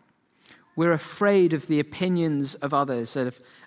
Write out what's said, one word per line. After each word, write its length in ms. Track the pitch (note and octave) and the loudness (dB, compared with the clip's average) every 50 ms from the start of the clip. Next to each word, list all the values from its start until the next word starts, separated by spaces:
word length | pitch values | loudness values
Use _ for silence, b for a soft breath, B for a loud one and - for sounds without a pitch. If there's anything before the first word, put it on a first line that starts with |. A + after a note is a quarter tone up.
| _ _ _ _ _ _ b b b b b b b b b | _ _ _ _ _ _ b b b b b b b b b
We're 160 | D#3+ E3 E3+ E3 | 0 2 2 2
afraid 580 | D3+ - - - - G3+ G3+ G3+ G3 F3+ E3 | 2 -2 -6 -4 0 2 4 4 6 4 4
of 160 | D#3+ C#3+ - | 2 0 -2
the 140 | - D#3 D3 | 0 0 0
opinions 760 | D3 D3+ - - F3+ F#3 F3+ E3+ E3 D#3+ D3 C#3+ C#3 C3+ - | 0 -2 -4 -4 -2 0 0 0 0 0 0 -2 -4 -4 -6
of 180 | - C#3+ C#3 D3 | -6 -6 -2 0
others, 440 | C#3+ C#3+ C#3 B2+ A#2+ A#2 - - | 0 0 0 -2 -4 -4 -6 -4
of, 240 | C#3 B2+ B2 A#2+ - B B B B B | -4 -4 -4 -6 -10 B B B B B